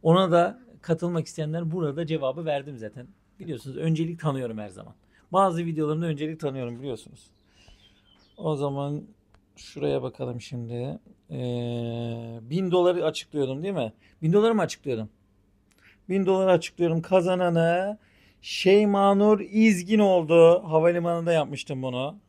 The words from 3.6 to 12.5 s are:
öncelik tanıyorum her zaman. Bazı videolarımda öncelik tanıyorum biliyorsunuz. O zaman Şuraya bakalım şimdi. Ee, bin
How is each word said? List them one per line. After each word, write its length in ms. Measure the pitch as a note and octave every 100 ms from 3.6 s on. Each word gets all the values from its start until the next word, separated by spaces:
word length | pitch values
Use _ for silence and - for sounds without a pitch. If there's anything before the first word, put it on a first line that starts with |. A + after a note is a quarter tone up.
| C3+ C3
öncelik 440 | D#3+ D#3 E3 E3+
tanıyorum 380 | D#3 C3+ B2 A2
her 100 | G#2
zaman. 260 | F#2+ G#2+ - _ _ _
Bazı 320 | F3+ G3 E3 E3+
videolarımda 400 | D#3 D3+ D#3 E3+
öncelik 340 | D3 D#3 D#3+
tanıyorum 380 | D3+ C3+ A#2+ A#2+
biliyorsunuz. 520 | C#3 A#2 - C3 _ _ _ _ _ - _ _ _ _ _ -
O 200 | D#3+ D3
zaman 480 | C#3+ C#3 C#3+ D3 - _ _ _ _ _
Şuraya 460 | - C#3+ C#3+ C#3
bakalım 380 | B2+ - B2+ B2
şimdi. 580 | - B2 A#2 A#2+ B2+ D3+ _ _ _
Ee, 60 | C#3 B2 A#2+ A#2+ A#2+ A#2 A#2 A#2 A#2 A#2 A#2
bin 280 | A#2